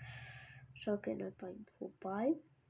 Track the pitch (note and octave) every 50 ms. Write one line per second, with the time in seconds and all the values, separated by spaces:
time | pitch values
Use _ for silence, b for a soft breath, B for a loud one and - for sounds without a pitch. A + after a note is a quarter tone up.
0 | B B B B B B B B B B B B B B - - - G#3+ G#3 G3+
1 | - G#3+ A3 G3 G3 F#3+ F#3+ - G3+ F3+ F#3+ G#3+ G#3+ - - - F#3+ G3 - -
2 | - F#3+ F#3+ G#3 A#3+ C#4+ E4 - - - _ _ _